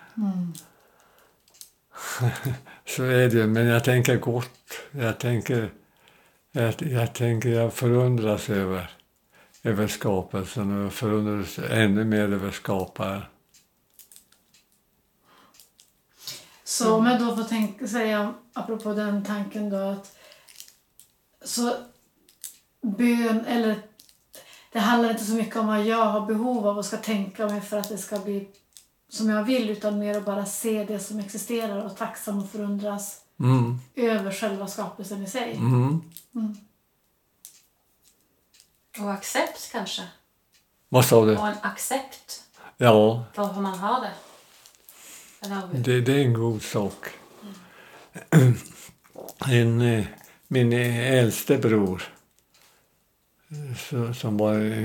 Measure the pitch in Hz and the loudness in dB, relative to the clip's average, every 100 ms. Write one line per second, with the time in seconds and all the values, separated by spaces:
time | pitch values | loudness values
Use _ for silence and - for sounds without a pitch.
0 | - 220 202 180 175 156 - _ _ _ | -14 -6 -4 -4 -6 -8 -18 _ _ _
1 | _ _ _ _ _ - - _ _ - | _ _ _ _ _ -20 -20 _ _ -14
2 | - - 123 - 135 123 - - - - | -10 -2 -2 -2 -6 -8 -12 -18 -10 -4
3 | 127 127 127 113 110 110 120 117 127 123 | 2 6 6 6 4 4 4 4 6 4
4 | 120 120 123 120 120 - - - - 143 | 4 2 2 -2 -4 -12 -18 -18 -12 -4
5 | 117 104 123 120 - 120 104 - _ _ | -2 -2 0 0 0 0 -2 -8 _ _
6 | _ _ _ _ _ 135 117 - 165 123 | _ _ _ _ _ -2 0 0 -2 0
7 | 117 - 117 113 120 117 117 - 120 123 | -2 0 0 0 2 2 0 0 2 4
8 | 127 120 107 104 - 101 95 92 85 - | 4 2 2 0 -2 -2 0 -4 -6 -14
9 | _ _ _ _ _ _ 120 101 107 - | _ _ _ _ _ _ -2 0 -2 -2
10 | 113 95 90 98 90 113 101 101 101 - | -2 -2 -2 -6 -6 -4 -2 -2 -4 -4
11 | 110 107 104 104 90 - - 113 107 104 | -2 0 0 -2 -6 -6 -2 2 4 4
12 | 110 107 104 101 95 - - 98 92 - | 2 2 2 0 -4 -6 -4 -4 -4 -6
13 | 101 98 - _ _ _ _ _ _ - | -6 -6 -10 _ _ _ _ _ _ -20
14 | - - _ _ _ _ _ _ _ _ | -20 -20 _ _ _ _ _ _ _ _
15 | _ _ _ _ _ - - _ _ _ | _ _ _ _ _ -20 -20 _ _ _
16 | _ _ - - - - - - 220 220 | _ _ -16 -16 -18 -18 -8 0 4 4
17 | 240 233 233 202 220 226 208 - 226 233 | 6 4 2 -2 -2 -2 -2 -4 -6 -2
18 | 220 208 208 - - 254 - 220 214 208 | 0 0 -2 -6 -14 -10 -8 -6 -4 -4
19 | 208 202 202 208 196 214 208 196 196 196 | -2 -2 -4 -6 -6 -6 -4 -2 -4 -6
20 | - - - - - - - _ _ _ | -10 -20 -20 -20 -20 -20 -20 _ _ _
21 | _ _ _ _ - 233 240 254 - _ | _ _ _ _ -8 -2 -2 -2 -8 _
22 | _ _ _ _ - - _ _ 226 196 | _ _ _ _ -18 -18 _ _ -6 0
23 | 240 233 226 220 254 233 220 196 - _ | 2 2 2 0 0 0 0 -2 -8 _
24 | - _ _ - - - - 226 214 240 | -20 _ _ -20 -20 -20 -8 0 2 4
25 | 233 220 208 226 214 226 214 214 214 226 | 2 0 -2 -2 -2 -2 0 2 2 2
26 | 214 208 202 214 247 240 202 208 202 220 | 2 0 0 0 0 0 0 -2 -4 -6
27 | - 208 190 - 208 208 196 208 202 196 | -4 -2 -2 -4 -4 -4 -4 -6 -4 -8
28 | - 202 202 202 196 - _ - _ _ | -8 -8 -4 -6 -8 -16 _ -20 _ _
29 | _ - 220 214 214 254 214 208 214 208 | _ -2 0 0 2 0 0 -2 -2 -2
30 | 208 208 202 202 196 - 226 214 208 202 | -2 -2 -2 -4 -4 -4 -2 -2 -2 -6
31 | 190 214 190 214 - 233 220 202 214 - | -6 -8 -8 -10 -6 -4 -4 -6 -8 -8
32 | 226 - 214 202 196 214 202 202 208 202 | -10 -8 -6 -6 -6 -6 -4 -4 -4 -6
33 | - - _ - 123 131 120 123 - - | -10 -14 _ -2 2 4 2 -2 -8 -2
34 | 233 214 196 190 214 196 190 - 185 - | 0 0 -2 -4 -4 -4 -8 -8 -10 -10
35 | 196 196 190 254 233 127 117 123 131 160 | -12 -10 -8 -6 -6 -2 2 2 2 0
36 | - - - 240 214 208 - _ _ _ | -4 -18 -14 -6 -6 -8 -18 _ _ _
37 | _ _ _ _ - - _ _ _ _ | _ _ _ _ -20 -20 _ _ _ _
38 | _ _ _ _ _ _ _ _ _ - | _ _ _ _ _ _ _ _ _ -8
39 | 202 196 - 262 - - - 233 185 - | -6 -6 -4 -2 -2 -6 -10 -8 -8 -8
40 | 180 - _ _ _ _ _ _ - 127 | -12 -18 _ _ _ _ _ _ 0 4
41 | 117 117 110 104 104 104 - - - 262 | 8 8 8 4 0 -4 -6 -6 -4 -4
42 | - - - - - _ - - 120 107 | -6 -16 -18 -18 -20 _ -14 2 8 8
43 | 107 120 - 202 202 190 190 175 202 247 | 8 4 -4 -4 -4 -4 -6 -4 -2 -2
44 | 208 - - - _ - - _ - - | -4 -10 -18 -20 _ -20 -20 _ -20 -20
45 | - - - - 202 196 180 135 123 123 | -20 -20 -20 -16 -10 -8 -4 -2 2 2
46 | 123 139 131 113 117 107 - 117 98 - | 4 4 4 2 0 -2 -4 -2 -2 -4
47 | - - - - 208 185 - - - - | -14 -16 -20 -20 -20 -20 -20 -20 -20 -20
48 | - - - 160 127 - - - - _ | -20 -20 4 6 8 4 -2 -20 -20 _
49 | _ - - - 139 120 117 117 120 110 | _ -20 -16 -6 2 4 4 4 2 2
50 | 92 - - _ - 131 117 120 120 117 | -2 -8 -20 _ -2 2 4 4 0 0
51 | 127 131 113 - - 139 127 107 95 90 | 2 4 4 2 0 2 4 4 2 -2
52 | - - _ _ _ _ _ _ _ _ | -8 -18 _ _ _ _ _ _ _ _
53 | _ _ _ _ - 151 143 120 - 131 | _ _ _ _ -18 -14 -10 -10 -6 -4
54 | 117 120 117 104 107 107 107 110 | -4 -4 -2 2 2 2 0 -2